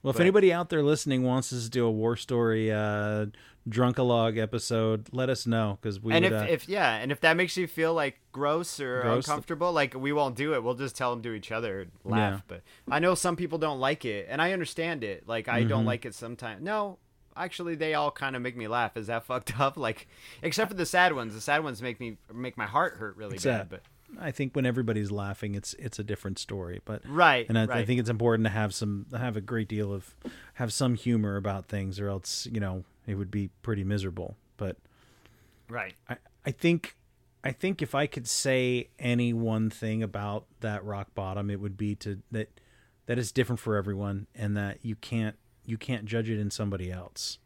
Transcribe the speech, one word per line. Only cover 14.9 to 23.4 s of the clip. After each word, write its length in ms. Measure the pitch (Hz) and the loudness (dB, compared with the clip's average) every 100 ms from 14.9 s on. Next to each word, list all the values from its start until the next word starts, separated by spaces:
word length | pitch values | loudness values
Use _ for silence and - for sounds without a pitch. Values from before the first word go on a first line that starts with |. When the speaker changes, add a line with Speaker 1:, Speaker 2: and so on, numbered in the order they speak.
| 156 | -4
Speaker 2:
it. 240 | 107 90 - | -6 -8 -4
Like, 220 | 113 110 | -4 0
I 140 | 117 | 2
don't 140 | 113 135 | 4 2
Speaker 1:
Mm-hmm. 60 | 113 | 2
Speaker 2:
like 180 | 123 | 0
it 100 | 120 | -6
sometimes. 480 | - 117 120 120 101 | -10 -12 -10 -10 -8
No, 360 | 170 214 202 180 _ _ _ | -4 -2 -2 -8 _ _ _
actually, 400 | - 180 - 175 | -10 -8 -6 -6
they 200 | 160 156 | -2 0
all 160 | 151 147 | 2 0
kinda 280 | - 135 131 | 0 -4 -2
make 180 | 123 120 | -4 -6
me 120 | 107 | -2
laugh. 300 | 120 110 117 | 0 0 -2
Is 80 | 104 | -4
that 180 | 117 - | -4 -2
<laughs> 0 | |
fucked 320 | 127 - 113 | -6 -4 0
up? 200 | 139 143 | 0 2
Like, 280 | 117 110 - - - - | -4 -4 -12 -20 -20 -6
except 280 | 165 156 220 | -4 0 -2
for 60 | 196 | 0
the 80 | |
sad 300 | 165 180 180 | 2 6 6
ones. 180 | 143 113 | 4 -4
The 80 | 107 | -6
sad 240 | 123 147 | 2 2
ones 160 | 156 107 | 2 -4
make 180 | 123 107 | -6 -6
me, 200 | 120 104 - | -10 -10 -14
make 260 | 113 127 - | -10 -8 -6
my 80 | 104 | 0
heart 320 | 131 175 - | 2 2 -2
hurt 180 | 107 95 | -10 -10
really 200 | 104 | -10
Speaker 1:
Except 340 | 95 | -2